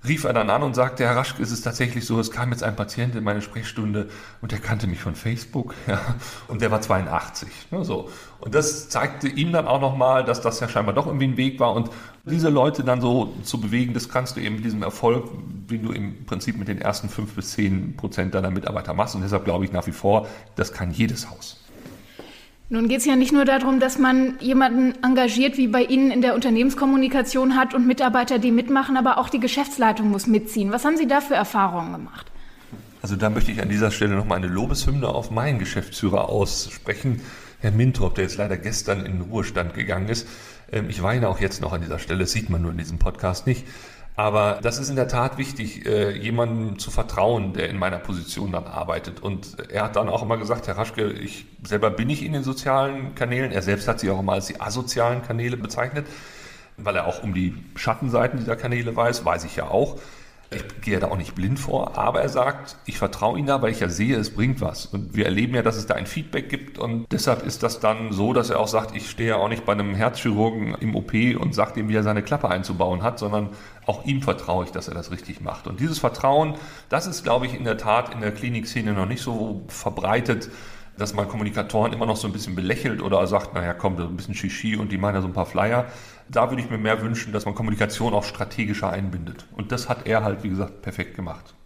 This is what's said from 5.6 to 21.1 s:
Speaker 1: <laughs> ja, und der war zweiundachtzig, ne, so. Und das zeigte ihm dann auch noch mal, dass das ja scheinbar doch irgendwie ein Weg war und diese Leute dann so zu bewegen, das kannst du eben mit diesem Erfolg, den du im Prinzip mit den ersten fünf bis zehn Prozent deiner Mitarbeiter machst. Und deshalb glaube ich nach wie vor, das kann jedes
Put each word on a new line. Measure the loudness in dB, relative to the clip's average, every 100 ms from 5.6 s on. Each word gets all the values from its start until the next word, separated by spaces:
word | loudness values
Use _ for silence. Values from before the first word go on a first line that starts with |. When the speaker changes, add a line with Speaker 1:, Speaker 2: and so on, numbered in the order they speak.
| -6 -8
Speaker 1:
<laughs> | -2
ja, | -2 0 -4 -4 -14 -8
und | -2
der | 2
war | 0
zweiundachtzig, | 2 0 2 -2 -4 -12 -12 -16 -10
ne, | -6
so. | -4 -4 -6 -16 -20 -14
Und | 0
das | 2 2 -2 -4
zeigte | -2 -2 -2 -4
ihm | 0 0
dann | 2 2
auch | 2
noch | 2 2
mal, | 4 4
dass | 4 0
das | 0 -2
ja | -2
scheinbar | 0 2
doch | 2 0
irgendwie | 2 0
ein | 2
Weg | 0 2
war | 2
und | 2 -2 -6 -18 -18 -2
diese | 2 4
Leute | 6 4 2
dann | 0 2
so | 4 4 2 -4
zu | -6 -4
bewegen, | 0 0 2
das | -2 -2
kannst | -2 -2 -4
du |
eben | -4 -2
mit |
diesem | -2 -2
Erfolg, | -4 0 2 2 0 -10 -10 -12 -6
den | -4
du | -4
im | -4 -4 -8
Prinzip | -6 -4 -4 -4
mit | -4
den | -2
ersten | -2 -2 -4
fünf | -6 -6
bis | -6 -6
zehn | 0 2 2 -2 -6
Prozent | -6 -2 -2
deiner | 0 0
Mitarbeiter | -2 -2 -4 -4
machst. | -2 0
Und | 0
deshalb | 0 0
glaube | 0 0 0
ich |
nach | -2 -4
wie |
vor, | -2 4 4 2 -12 -12 -4
das | -4
kann | -2 -4
jedes | 0 0